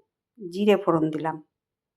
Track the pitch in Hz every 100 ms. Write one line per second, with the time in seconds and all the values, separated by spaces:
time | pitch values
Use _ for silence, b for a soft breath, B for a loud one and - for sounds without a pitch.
0 | - _ _ - 185 180 208 196 185 165
1 | 156 151 156 160 - _ _ _ _